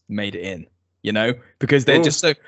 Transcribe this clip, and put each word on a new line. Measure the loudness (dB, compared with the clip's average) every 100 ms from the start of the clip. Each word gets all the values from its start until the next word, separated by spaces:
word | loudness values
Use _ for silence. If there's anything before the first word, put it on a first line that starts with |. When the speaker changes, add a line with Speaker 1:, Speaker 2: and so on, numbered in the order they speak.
| -10
Speaker 1:
made | -8 -6 -8
it |
in," | -10 -12 -16 _ _ _
you | -4
know, | 0 0 -4 _ _
because | 0 2
they're | 4 4
Speaker 2:
Ooh. |
Speaker 1:
just | 4 2
so, | -2 -2